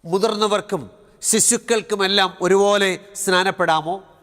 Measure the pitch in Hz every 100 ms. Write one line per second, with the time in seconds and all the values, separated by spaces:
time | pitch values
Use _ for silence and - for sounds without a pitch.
0 | 165 190 220 214 214 202 - 180 110 -
1 | - _ - 220 - 233 - 226 180 208
2 | 190 202 185 - 180 196 202 202 196 175
3 | - - - 185 190 185 170 160 156 196
4 | - _